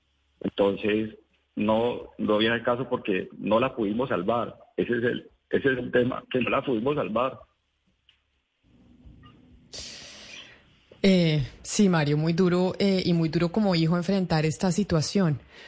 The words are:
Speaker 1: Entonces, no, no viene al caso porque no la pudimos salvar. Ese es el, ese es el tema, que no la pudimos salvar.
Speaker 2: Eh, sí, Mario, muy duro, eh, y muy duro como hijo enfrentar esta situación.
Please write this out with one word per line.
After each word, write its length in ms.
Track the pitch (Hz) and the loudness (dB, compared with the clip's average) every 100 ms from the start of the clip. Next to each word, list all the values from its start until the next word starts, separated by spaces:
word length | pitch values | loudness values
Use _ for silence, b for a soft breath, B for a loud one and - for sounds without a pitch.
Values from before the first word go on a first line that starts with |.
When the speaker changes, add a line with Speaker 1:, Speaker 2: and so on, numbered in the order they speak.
| _ _ _ - | _ _ _ -10
Speaker 1:
Entonces, 760 | - - 98 98 107 107 110 - _ _ _ - | -6 0 0 0 -2 -2 -4 -10 _ _ _ -4
no, 540 | 107 110 120 110 - - | 0 2 0 -4 -10 -6
no 200 | 107 107 | 0 2
viene 160 | 113 | 2
al 80 | 117 | 0
caso 260 | 120 120 127 | -2 -2 -2
porque 400 | 123 113 92 - - | -4 -2 -2 -4 -6
no 220 | 101 110 | 0 2
la 160 | 131 | 2
pudimos 360 | - 101 110 131 | -2 -2 -2 -2
salvar. 440 | 92 95 117 87 - - - | -2 -2 -2 -4 -10 -10 -4
Ese 220 | 92 120 | -2 0
es 40 | |
el, 280 | 120 117 - _ - | -2 -4 -10 _ -4
ese 220 | - 139 | -2 0
es 60 | 127 | -2
el 120 | 123 | 0
tema, 320 | 123 123 - - | 0 0 -4 -4
que 100 | 127 | -2
no 100 | 107 | 0
la 140 | 123 | -2
pudimos 300 | 139 113 127 | -2 -2 -2
salvar. 460 | 113 92 110 131 120 - _ _ _ _ _ _ _ _ _ _ _ _ _ - - - - - - - - _ B B B B B B B B B B _ _ - | -2 -2 -2 -4 -6 -20 _ _ _ _ _ _ _ _ _ _ _ _ _ -20 -20 -20 -20 -20 -20 -20 -20 _ B B B B B B B B B B _ _ 0
Speaker 2:
Eh, 420 | 196 185 165 151 123 - | 4 4 4 2 -2 -8
sí, 260 | - - 202 | -4 2 4
Mario, 280 | 165 147 151 | 4 2 2
muy 160 | 160 | 0
duro, 420 | 170 180 180 185 - | 2 2 2 0 0
eh, 240 | 202 185 | 0 2
y 80 | - | 2
muy 160 | 170 160 | 2 2
duro 220 | 165 170 | 0 0
como 240 | 220 202 | 0 2
hijo 220 | 165 160 175 | 2 2 2
enfrentar 500 | 170 196 175 160 156 | 0 0 2 0 0
esta 240 | - 190 | 0 0
situación. 720 | 170 202 165 147 202 170 135 B B | 0 0 0 0 2 2 0 B B